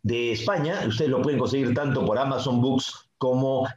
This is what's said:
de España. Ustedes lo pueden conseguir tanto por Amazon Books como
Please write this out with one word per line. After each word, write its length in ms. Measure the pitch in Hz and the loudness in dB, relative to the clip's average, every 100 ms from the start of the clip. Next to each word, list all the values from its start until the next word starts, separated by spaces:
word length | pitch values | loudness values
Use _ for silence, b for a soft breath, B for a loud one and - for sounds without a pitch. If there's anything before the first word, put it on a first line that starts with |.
de 280 | 104 120 120 | -2 0 0
España. 520 | 107 113 190 151 196 113 | 0 0 0 0 -2 -2
Ustedes 220 | 107 151 | 0 0
lo 120 | 131 | 2
pueden 180 | 147 135 | 0 0
conseguir 340 | 117 139 131 | 0 0 0
tanto 320 | 117 143 135 - | 0 0 0 0
por 120 | 107 | 0
Amazon 440 | 139 131 143 123 | 0 -2 0 2
Books 420 | 127 127 - - - _ | 2 0 -2 -10 -20 _
como 420 | 131 127 135 135 - | 0 2 2 0 -2